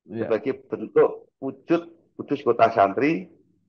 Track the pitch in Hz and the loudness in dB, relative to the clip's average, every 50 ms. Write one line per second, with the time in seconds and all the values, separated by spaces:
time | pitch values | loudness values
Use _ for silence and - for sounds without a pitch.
0 | _ - 107 113 107 - 113 101 - 131 127 - - _ 110 101 107 - - - | _ -12 -8 -6 -2 -2 -2 -2 -2 -4 -6 -6 -8 _ -8 -8 -8 0 2 4
1 | 139 - - - - _ _ _ 135 135 - - _ - 170 170 - - - _ | 4 4 0 -6 -18 _ _ _ -10 -10 -10 -8 _ -2 -2 -2 -2 -6 -18 _
2 | _ _ _ - - - 143 - - 120 113 - 113 110 - 104 98 98 98 113 | _ _ _ -14 -8 -6 -6 -2 0 0 2 4 2 4 4 4 2 2 2 0
3 | 135 156 170 185 185 - _ _ _ _ _ _ _ | 0 0 -2 -4 -6 -12 _ _ _ _ _ _ _